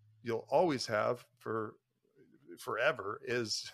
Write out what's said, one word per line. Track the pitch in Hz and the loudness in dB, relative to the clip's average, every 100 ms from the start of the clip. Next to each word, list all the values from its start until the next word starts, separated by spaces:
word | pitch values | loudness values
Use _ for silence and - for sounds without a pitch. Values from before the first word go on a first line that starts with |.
| _ _ | _ _
you'll | 120 113 - | -4 -4 2
always | 143 180 131 - | 4 4 2 0
have | 107 113 120 - _ | 2 2 0 -8 _
for | 117 110 110 - _ _ _ _ - - - 85 | -6 -4 -4 -10 _ _ _ _ -20 -20 -20 -12
forever | 127 107 139 135 98 107 | -6 0 2 2 -4 -6
is | 123 123 110 - - | -2 -2 -2 -4 -8